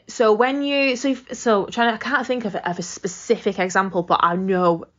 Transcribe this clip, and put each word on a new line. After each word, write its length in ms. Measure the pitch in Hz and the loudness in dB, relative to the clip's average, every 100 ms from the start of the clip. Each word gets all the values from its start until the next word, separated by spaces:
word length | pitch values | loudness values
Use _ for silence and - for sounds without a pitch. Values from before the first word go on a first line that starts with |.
| - | -10
so 240 | - 220 | 0 4
when 320 | 214 247 277 | 4 2 0
you, 320 | 285 285 269 247 | -2 0 0 0
so 140 | 277 | -2
if, 280 | 254 - 233 | -4 -6 -6
so 280 | 240 208 180 | 0 2 0
trying 240 | - 233 | 0 0
to, 60 | 226 | 0
I 20 | |
can't 280 | 233 269 240 | -2 -4 -2
think 200 | 247 220 | -4 -4
of, 100 | 185 | -6
of 240 | - 175 | -6 -6
a 40 | |
specific 760 | 175 - - - - 226 214 196 | -8 -8 -10 -6 -2 0 0 -2
example, 440 | 185 190 190 180 | 0 0 0 -2
but 180 | 170 - | 0 2
I 140 | 170 180 | 2 0
know 480 | 190 185 180 170 - | 0 2 4 2 -4